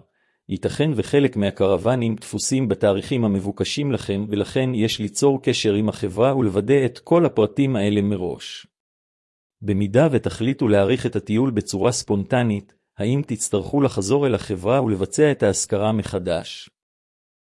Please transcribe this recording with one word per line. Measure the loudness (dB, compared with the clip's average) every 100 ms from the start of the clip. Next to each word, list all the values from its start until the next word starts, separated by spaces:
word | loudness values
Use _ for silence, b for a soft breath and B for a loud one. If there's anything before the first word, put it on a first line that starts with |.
| -18 _ _ _ -8
ייתכן | -4 -4 -2 -2 -2
וחלק | 0 2 2 2
מהקרוונים | -2 0 2 2 0 0 0
דפוסים | -4 -6 -6 -2 0 0
בתאריכים | 2 2 2 0 0
המבוקשים | 2 0 -2 -4 -4 -2 -2
לכם, | -2 -4 -4 -2
ולכן | -2 -2 -2 0
יש | 0 -2 -2
ליצור | -6 0 2 2
קשר | 0 0 2
עם | 2 0
החברה | -2 -4 0 2 2
ולוודא | 0 0 2 2
את | 2 -4
כל | 0 2 4
הפרטים | 2 0 2 0 2
האלה | 2 2
מראש. | 0 -2 -4 -8 -12 -18 -20 _ _ _ _ _ _ _ _ _
במידה | -4 -2 2 4 4
ותחליטו | 2 -2 -2 -2 0 2
להאריך | 4 4 2 -2
את | -4
הטיול | -2 0 0
בצורה | 0 -2 0 0
ספונטנית, | 0 -2 -2 0 0 0 -2 -6 _ _ -6
האם | -2 -2 -2
תצטרכו | -6 -2 -2 -2 0
לחזור | 0 0 0 0 2
אל |
החברה | 0 -2 -4 0 0
ולבצע | 0 -2 -2 2 2
את | 2
ההשכרה | 0 0 -2 -2 0
מחדש? | -2 -4 -6 -4 -4 -6 -14 -18 _ _ _ _ _ _ _